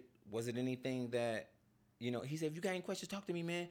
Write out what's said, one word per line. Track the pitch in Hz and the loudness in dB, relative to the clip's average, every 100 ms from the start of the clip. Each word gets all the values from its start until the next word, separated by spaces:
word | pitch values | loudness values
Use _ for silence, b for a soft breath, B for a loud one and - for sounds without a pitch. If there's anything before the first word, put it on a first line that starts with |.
| - - 101 | 0 -20 -4
"Was | 110 120 | 0 2
it | 120 | 2
anything | 127 127 135 127 120 | 2 0 0 0 2
that," | 120 117 110 - - _ _ _ - | 2 4 2 -2 -16 _ _ _ -4
you | 120 | 0
know, | 120 | 0
he | 135 156 | -2 0
said, | 156 | 0
"If | 160 | 0
you | |
got | 190 | 0
any | 180 | 0
questions, | - 185 175 | -2 -4 -4
talk | 202 - | -6 -2
to | |
me, | 170 | 0
man." | 170 175 170 | 0 0 -2